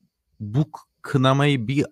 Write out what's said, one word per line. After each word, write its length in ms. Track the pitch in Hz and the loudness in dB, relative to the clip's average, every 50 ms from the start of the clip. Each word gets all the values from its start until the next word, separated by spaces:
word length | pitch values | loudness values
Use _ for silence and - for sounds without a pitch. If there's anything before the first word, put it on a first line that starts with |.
| _ _ _ _ _ _ _ - | _ _ _ _ _ _ _ -14
bu 320 | 110 104 107 143 156 - | -10 -4 -2 -2 -2 -2
k-, 100 | - - - _ _ _ | -4 -20 -20 _ _ _
kınamayı 680 | - - - 139 127 131 135 139 143 147 143 131 110 110 | -8 -2 0 2 2 2 2 2 2 2 2 0 -2 -2
bir 180 | 139 147 - - | -2 -2 -2 -2